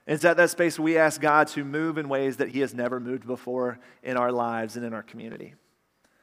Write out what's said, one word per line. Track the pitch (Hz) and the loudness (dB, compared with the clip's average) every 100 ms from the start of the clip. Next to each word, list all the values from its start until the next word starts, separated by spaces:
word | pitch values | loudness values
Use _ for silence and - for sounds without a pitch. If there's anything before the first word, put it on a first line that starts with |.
| - | -6
It's | 156 175 | 2 4
at | 165 | 6
that | 170 | 4
space | - 170 - | 4 0 0
we | 156 160 | 2 4
ask | 156 151 | 4 4
God | 156 151 147 | 4 4 4
to | 147 | 0
move | 139 151 160 156 | -4 -4 -2 -4
in | 143 | -2
ways | 139 135 120 | 0 0 -2
that | 131 | -4
he | 127 | -2
has | 127 | -2
never | 120 123 127 | -2 -4 -4
moved | 123 131 113 | -6 -8 -6
before | 123 - 127 123 120 - _ | -8 -6 -4 -4 -6 -16 _
in | 131 127 | -4 0
our | 123 | 0
lives | 123 117 117 113 120 | 0 -2 -4 -6 -8
and | |
in | 117 | -10
our | 110 | -10
community. | - 117 113 110 - 147 _ _ _ _ _ _ | -12 -16 -16 -16 -18 -20 _ _ _ _ _ _